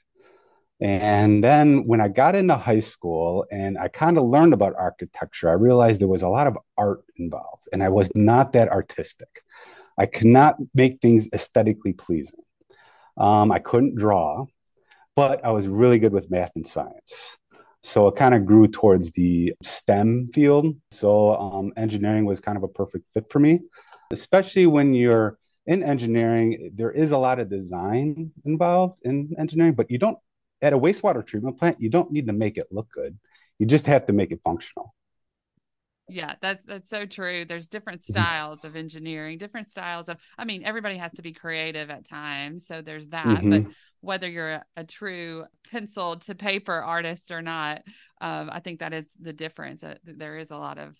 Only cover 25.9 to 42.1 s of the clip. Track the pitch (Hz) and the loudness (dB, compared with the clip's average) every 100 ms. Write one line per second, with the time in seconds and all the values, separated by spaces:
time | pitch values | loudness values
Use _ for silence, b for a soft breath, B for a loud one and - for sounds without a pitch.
25.9 | 139 117 117 117 117 113 113 82 98 117 | -2 -2 0 0 0 0 -2 -8 -8 -6
26.9 | - 156 143 127 127 107 98 92 90 92 | -2 -2 0 0 -2 -4 -8 -8 -8 -4
27.9 | 117 147 147 160 - 143 156 175 175 185 | -2 -2 -6 -10 -10 -6 -2 0 0 0
28.9 | 185 123 139 147 165 156 156 165 123 110 | -4 -6 -6 -6 -8 -4 2 2 2 -2
29.9 | 123 214 - _ _ _ _ 143 139 143 | -2 -2 -4 _ _ _ _ 0 2 2
30.9 | 208 208 139 104 107 120 - 170 - 113 | 0 -2 -2 -4 -8 -8 -4 -2 -2 -2
31.9 | 117 165 147 127 104 107 101 - 95 110 | -2 -2 -4 -4 -2 -4 -6 -10 -10 -12
32.9 | - 71 - _ _ _ - 110 151 147 | -10 -12 -14 _ _ _ -4 2 2 4
33.9 | 143 - 101 95 82 - 82 - - - | 0 2 0 -2 -4 -6 -6 -8 -18 -20
34.9 | _ _ _ _ _ _ _ _ _ _ | _ _ _ _ _ _ _ _ _ _
35.9 | _ - 185 156 - 190 190 - 202 190 | _ -18 -14 -12 -10 -8 -8 -12 -18 -12
36.9 | 214 208 202 185 180 170 170 165 208 208 | -12 -12 -12 -10 -10 -10 -14 -14 -16 -14
37.9 | 175 - 196 170 160 151 151 156 156 160 | -16 -8 -4 -4 -4 -10 -14 -16 -14 -16
38.9 | 156 160 156 156 165 202 233 208 - 180 | -14 -14 -12 -14 -16 -16 -18 -18 -14 -12
39.9 | 170 170 170 b b 233 196 185 220 208 | -12 -14 -18 b b -12 -10 -10 -10 -10
40.9 | 190 170 - 170 160 165 160 160 156 151 | -12 -14 -16 -20 -16 -12 -10 -8 -10 -14
41.9 | 143 _ | -16 _